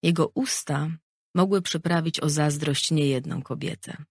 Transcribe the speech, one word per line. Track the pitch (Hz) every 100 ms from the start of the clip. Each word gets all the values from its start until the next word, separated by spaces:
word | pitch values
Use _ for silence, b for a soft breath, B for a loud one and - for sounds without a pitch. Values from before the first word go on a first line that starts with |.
Jego | 165 170 160
usta | - 262 - - 143 156 160 _ _ _
mogły | 180 190 196
przyprawić | 175 165 170 170 160 -
o | 156
zazdrość | 151 151 147 156 139 -
niejedną | 160 143 131 147 170
kobietę. | 135 117 85 - - - 147